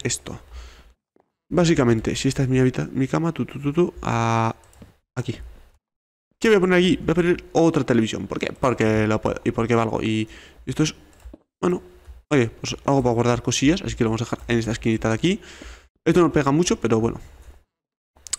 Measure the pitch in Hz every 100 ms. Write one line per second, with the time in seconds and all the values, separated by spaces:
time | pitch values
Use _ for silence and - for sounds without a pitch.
0 | 123 - - - - - - - - _
1 | _ _ _ _ _ 170 165 147 120 113
2 | - - 135 135 127 131 127 - - -
3 | 131 156 165 160 117 135 143 147 175 -
4 | - 117 113 113 113 - _ _ - _
5 | _ - 123 - - - - _ _ _
6 | _ _ _ _ 226 208 185 180 180 -
7 | - 165 170 175 - - 165 156 127 117
8 | 110 - 98 - - - 131 113 110 110
9 | 107 107 107 - - 117 113 117 113 -
10 | 110 110 110 - - - - 135 156 -
11 | - _ - - _ _ 180 180 - -
12 | - - _ 147 117 - 135 - - 139
13 | 123 117 120 117 127 - 135 185 - -
14 | 113 110 117 - - 117 110 107 117 110
15 | 110 110 165 208 - - - - _ _
16 | - 175 160 156 135 147 175 226 110 113
17 | 117 - - - - - _ _ _ _
18 | _ _ -